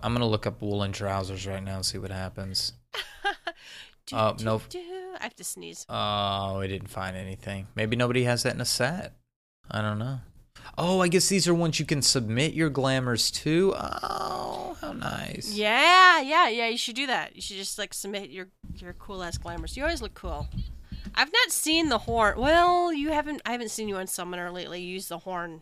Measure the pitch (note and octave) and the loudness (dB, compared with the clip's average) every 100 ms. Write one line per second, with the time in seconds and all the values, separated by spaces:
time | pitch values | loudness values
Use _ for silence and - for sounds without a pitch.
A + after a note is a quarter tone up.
0 | A2 A#2+ A#2 G#2+ G#2+ - G#2 G2+ G2 G2 | -2 0 2 0 -2 -4 -2 -2 -2 -2
1 | G2+ G2 F#2+ F#2+ F#2+ F#2+ F#2+ F#2+ F#2+ G2 | -2 -2 -4 -6 -6 -6 -6 -4 -4 -4
2 | F#2+ F#2+ F#2 - G2 F#2 - - _ - | -6 -6 -6 -8 -4 -2 -4 -6 _ -12
3 | - - G4+ - - E4+ - - - _ | -12 -6 -4 -4 -8 -12 -16 -18 -20 _
4 | - - A2 G#2 A2 A2 - F4+ F4 F#4 | -6 2 2 2 0 0 -2 -12 -10 -10
5 | F#4 F#4 A#3+ - C#4 - E3+ E3+ - A2 | -10 -10 -10 -10 -12 -10 -12 -14 -8 -2
6 | G#2 G#2 G2+ G2 G2 G2 F#2+ G2 F#2+ - | 0 0 0 0 -2 -2 -2 -4 -8 -8
7 | F#2+ F#2 F#2 F#2+ - G2 G2 - A2 A#2 | -6 -6 -8 -10 -8 -8 -8 -2 0 2
8 | B2 B2 B2 A#2+ B2+ A#2 B2 - B2+ F3+ | 2 4 2 2 0 -2 -2 0 0 -2
9 | - - _ _ _ _ - G#2+ G#2+ G#2+ | -8 -16 _ _ _ _ -8 -4 -2 -2
10 | A#2+ C3+ - - - - - - E3 F#3+ | -4 -6 -10 -20 -20 -20 -12 -2 2 4
11 | F3+ F3+ F3 G3 F3 E3+ E3+ D#3 D3 D3 | 6 6 6 4 4 4 4 2 0 2
12 | C3 C3+ A2 A2+ D#3 - D#3+ C#3+ C3 C3 | 4 4 2 2 2 2 2 2 2 2
13 | B2+ A#2 - - D3+ D#3+ G3 - - - | 2 2 0 0 2 4 4 2 -4 -4
14 | - - - - - - - E4 D4 - | -4 -4 -4 -4 -6 -6 -8 -8 -10 -8
15 | - - - - - G#3 G#3 A#3 D#4 F#4 | -6 -6 -6 -8 -6 0 2 6 8 10
16 | F#4 E4 C4+ D#4 E4 A3+ A#3 A#3 - A#3 | 10 8 6 6 6 4 0 0 -4 -4
17 | C#4 A3 D3+ - - G3 F#3+ - G3 - | -2 -2 -4 -10 -10 -8 -8 -6 -8 -8
18 | G3 G3+ G3 C#3 F#3 _ - - F3+ F3 | -6 -8 -8 -12 -14 _ -14 -12 -12 -14
19 | - G3 F3 E3+ F3 E3+ E3 - D#4 E4+ | -12 -10 -8 -8 -8 -8 -8 -4 -2 -2
20 | G#3+ - F#3 D3 - - - - - - | -6 -10 -8 -8 -6 -6 -8 -10 -14 -12
21 | G#3 A3 C#4 G4+ B4 - D4+ D#4+ D#4+ A#3 | -6 0 2 4 2 2 2 2 4 2
22 | - A#3 G#3+ - C4 E4+ F4 F4 F4 D#4 | 0 4 4 4 4 6 6 4 2 0
23 | D4 D4+ D4 D4 - A#3+ A3 - G#3+ F#3+ | 0 0 -2 -4 -4 -4 -6 -6 -4 -4
24 | F#3 - F3 F3+ F3 F3+ D3+ F3 F3+ F#3 | -4 -6 -6 -6 -6 -8 -8 -8 -8 -8
25 | G3 E3+ F#3+ F3+ E3+ D#3+ | -8 -10 -6 -6 -6 -10